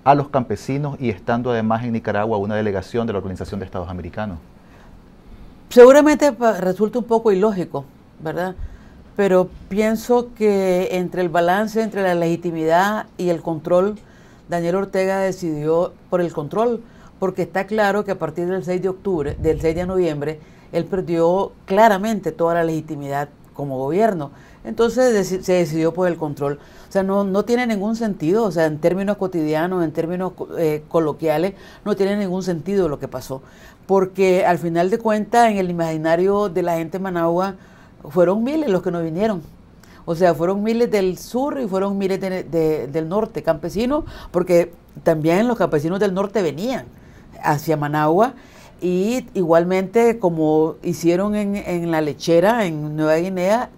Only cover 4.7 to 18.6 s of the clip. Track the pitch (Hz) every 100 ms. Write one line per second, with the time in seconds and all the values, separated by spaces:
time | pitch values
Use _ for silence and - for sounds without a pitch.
4.7 | - - - - - - - - - -
5.7 | 240 247 285 294 294 294 226 233 185 180
6.7 | 185 214 247 - 226 226 185 220 190 165
7.7 | 139 135 - - - 156 156 185 190 -
8.7 | - - - - - 196 185 180 - -
9.7 | 196 220 220 233 240 240 - 214 196 190
10.7 | 180 185 185 175 175 175 165 170 190 214
11.7 | 220 220 202 185 175 170 165 170 165 160
12.7 | 170 202 214 - - 175 165 - 156 165
13.7 | 175 202 214 - - - - - 170 170
14.7 | 185 196 190 190 190 190 185 170 151 151
15.7 | 165 - - - 180 170 165 147 190 240
16.7 | 233 - - - - 190 185 170 185 190
17.7 | 214 202 202 202 185 160 160 175 190